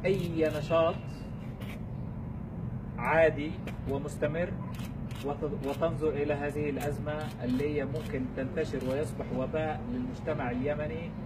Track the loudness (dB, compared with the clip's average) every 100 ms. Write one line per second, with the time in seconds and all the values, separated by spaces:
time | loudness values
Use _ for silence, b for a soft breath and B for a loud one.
0 | 4 4 2 2 2 2 2 6 6 2
1 | -4 -6 -8 -6 -6 -6 -6 -6 -6 -6
2 | -6 -6 -6 -6 -6 -4 -4 -4 -6 -2
3 | 4 8 8 6 -2 -2 -6 -4 -2 -2
4 | -2 0 0 2 0 -2 -4 -4 -4 -4
5 | -6 -4 -4 -2 -2 -2 -2 0 2 2
6 | 0 2 2 2 0 0 0 0 -2 -2
7 | -2 -2 -4 -4 0 2 2 2 0 -2
8 | -2 -2 -2 -2 -2 0 0 0 0 0
9 | 0 -2 -2 -2 0 0 0 -2 -2 -2
10 | -2 -4 -2 0 0 0 0 0 -2 -2
11 | -4 -6